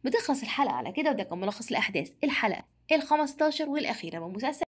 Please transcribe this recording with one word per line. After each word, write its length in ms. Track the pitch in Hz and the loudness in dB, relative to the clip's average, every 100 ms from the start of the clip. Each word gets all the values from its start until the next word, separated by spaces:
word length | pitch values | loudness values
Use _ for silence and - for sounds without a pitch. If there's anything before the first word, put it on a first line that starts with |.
بتخلص 380 | 254 453 - 269 | 2 0 2 -2
الحلقة 320 | - - 285 | -2 0 2
على 180 | 123 - | 2 -2
كده، 180 | 226 302 | 0 0
وده 120 | 269 | 0
كان 160 | 185 175 | -2 -2
ملخص 300 | 190 208 220 | -4 -4 -4
الأحداث 440 | - - 196 160 - | -2 0 -2 -4 -2
الحلقة 400 | - - 220 - - _ - | 0 2 0 0 -8 _ 2
الخمستاشر 760 | 311 302 302 294 285 311 302 302 | 2 4 2 2 2 0 2 -2
والأخيرة 580 | 285 - 226 165 165 165 | -2 -2 -4 -6 -8 -8
من 60 | |
مسلسل 320 | 190 262 294 - | -4 -4 -2 -6